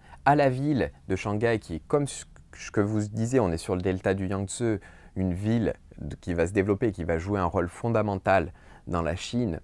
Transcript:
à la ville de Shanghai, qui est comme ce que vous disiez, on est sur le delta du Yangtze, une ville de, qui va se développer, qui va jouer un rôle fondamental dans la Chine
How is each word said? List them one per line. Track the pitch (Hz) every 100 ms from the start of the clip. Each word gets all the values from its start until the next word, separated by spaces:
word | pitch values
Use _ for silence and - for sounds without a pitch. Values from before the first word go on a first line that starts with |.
| - - -
à | 147
la | 139
ville | 127 143 139 73 - -
de | 92
Shanghai, | 107 104 117 113
qui | - 80
est | -
comme | 147 143
ce | - - - - - -
que | -
vous | 104 107
disiez, | 104 110 113 131
on | 98
est | 82
sur | - 92
le |
delta | 95 92 98 95
du | 95
Yangtze, | 98 98 - 117 104 - - - -
une | 92 90
ville | 104 117 92 - - -
de, | 71 -
qui | -
va | 85 85
se |
développer, | 101 95 98 120
qui | 92
va | 82 82
jouer | 90 101
un | 87
rôle | 95 87
fondamental | - 117 113 107 98 - 95 78 - - - -
dans | 87
la | 80 87
Chine | - 120 120 80